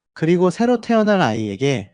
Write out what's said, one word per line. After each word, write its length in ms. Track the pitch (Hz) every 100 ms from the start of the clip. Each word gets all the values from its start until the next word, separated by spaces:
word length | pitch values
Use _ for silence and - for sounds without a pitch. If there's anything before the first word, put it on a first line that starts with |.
| _
그리고 360 | - 160 175 180
새로 300 | - 240 240
태어날 420 | 233 226 208 196
아이에게 720 | 131 113 107 98 139 123 95